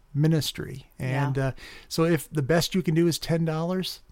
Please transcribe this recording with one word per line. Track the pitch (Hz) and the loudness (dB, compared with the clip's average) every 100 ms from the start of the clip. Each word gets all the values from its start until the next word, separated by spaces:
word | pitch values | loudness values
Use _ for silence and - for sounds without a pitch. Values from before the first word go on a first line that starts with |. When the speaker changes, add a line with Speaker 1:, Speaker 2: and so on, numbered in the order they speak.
| _ | _
Speaker 1:
ministry. | 139 156 160 - - - 135 - - | 2 4 2 0 -6 -10 -12 -16 -8
Speaker 2:
Yeah. | 131 131 139 | -4 -2 0
Speaker 1:
And, | 135 | 0
uh, | 135 - - - - | -2 -4 -14 -20 -8
so | - 165 | 0 2
if | 165 - | 2 0
the | 151 | -4
best | 131 165 - 185 | 2 2 2 0
you | |
can | 170 160 | 2 4
do | 170 | 2
is | 151 | 0
ten | - 165 165 | -2 0 0
dollars, | 156 170 185 175 - - | -2 -2 -4 -4 -10 -18